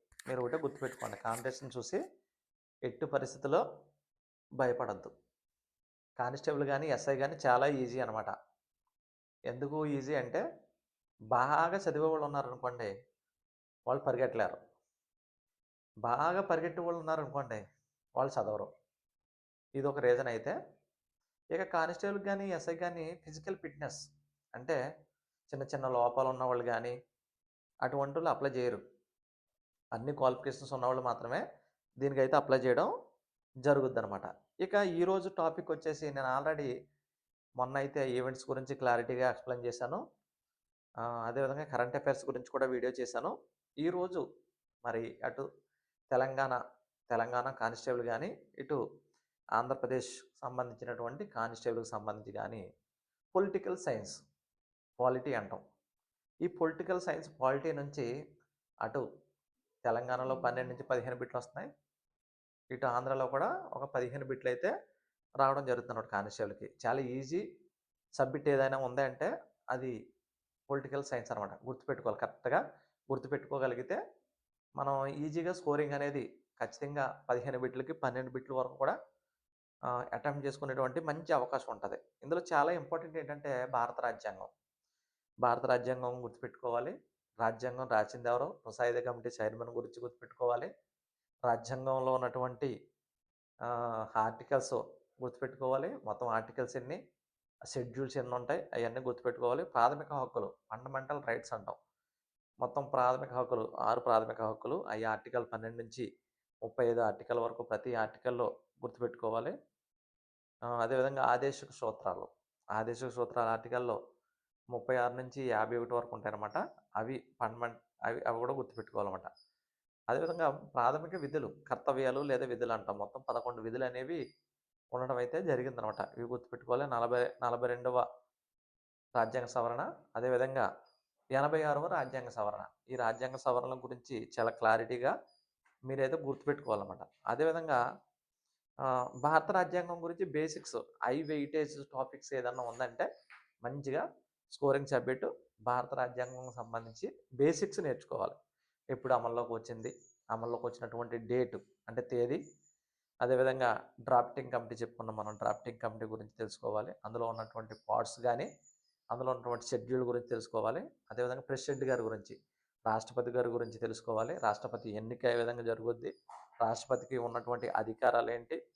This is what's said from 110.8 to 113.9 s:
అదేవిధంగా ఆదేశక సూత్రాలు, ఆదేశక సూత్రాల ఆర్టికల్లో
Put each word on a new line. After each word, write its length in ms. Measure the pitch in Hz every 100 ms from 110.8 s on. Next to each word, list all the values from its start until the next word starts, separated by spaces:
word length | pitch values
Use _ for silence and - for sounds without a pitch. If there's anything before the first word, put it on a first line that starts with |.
అదేవిధంగా 420 | 117 131 131 135
ఆదేశక 480 | 131 123 139 135 -
సూత్రాలు, 560 | - 117 107 95 87 - _ _ _ -
ఆదేశక 400 | 104 113 117 127
సూత్రాల 380 | 120 120 123 113
ఆర్టికల్లో 600 | 113 117 123 123